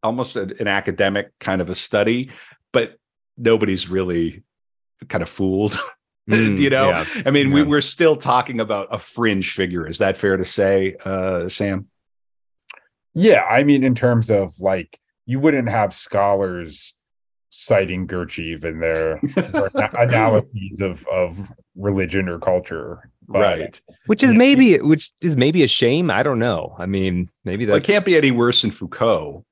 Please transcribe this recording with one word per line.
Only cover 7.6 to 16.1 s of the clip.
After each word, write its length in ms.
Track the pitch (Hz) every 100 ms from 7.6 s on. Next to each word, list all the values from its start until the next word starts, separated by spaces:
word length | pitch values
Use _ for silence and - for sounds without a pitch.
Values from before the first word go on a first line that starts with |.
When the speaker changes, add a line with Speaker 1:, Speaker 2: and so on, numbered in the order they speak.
Speaker 2:
Yeah. 40 | 147
Speaker 1:
we're 140 | 147
still 340 | 139 - 165
talking 460 | 151 - 123 120 120
about 260 | 107 104 98
a 60 | 110
fringe 500 | - - 117 98 95
figure. 300 | - 92 87 80
Is 100 | 85
that 180 | 98 95
fair 200 | 101 95
to 80 |
say, 500 | 90 - 98 98 95 95
uh, 440 | 95 95 92 90 87
Sam? 400 | - 101 98 101 _ _ _ _ _ _ _ _ - _ _ _
Speaker 3:
Yeah, 280 | - 208 143 92
I 160 | 117
mean, 200 | 143 143
in 100 | 131
terms 360 | 120 127 120 110
of, 280 | 104 92 -
like, 380 | 95 95 80 - _ _ -
you 120 | 131
wouldn't 300 | 151 143 120
have 260 | 113 104
scholars 1000 | - -